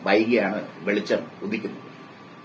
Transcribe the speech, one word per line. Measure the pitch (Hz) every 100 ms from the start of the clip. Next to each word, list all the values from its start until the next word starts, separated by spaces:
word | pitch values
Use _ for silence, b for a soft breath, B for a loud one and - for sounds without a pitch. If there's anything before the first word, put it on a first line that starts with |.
വൈകിയാണ് | 95 104 113 117 98 101 82 -
വെളിച്ചം | 92 104 101 107 - -
ഉദിക്കുന്നത്. | 98 110 - - - - - - - -